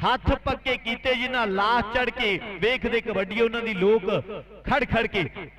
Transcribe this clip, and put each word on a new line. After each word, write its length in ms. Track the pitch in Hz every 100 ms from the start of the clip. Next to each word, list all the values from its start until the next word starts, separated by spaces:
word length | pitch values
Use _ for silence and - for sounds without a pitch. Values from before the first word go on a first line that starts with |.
ਹੱਥ 280 | 180 254 - 269 269
ਪੱਕੇ 300 | 262 262 247
ਕੀਤੇ 360 | 226 233 262 247
ਜਿਨ੍ਹਾਂ 300 | 254 254 220
ਲਾਸ਼ 380 | 190 208 240 208
ਚੜ੍ਹ 160 | 247 240
ਕੇ 280 | 240 226 185 220 190
ਵੇਖਦੇ 380 | 208 254 240 226
ਕਬੱਡੀ 380 | 226 190 190 208
ਉਹਨਾਂ 200 | 226 233
ਦੀ 120 | 220
ਲੋਕ 300 | 196 190 220 190 185 - 185 - - -
ਖੜ 180 | 262 240
ਖੜ 200 | 226 226
ਕੇ। 160 | 202 151 - 160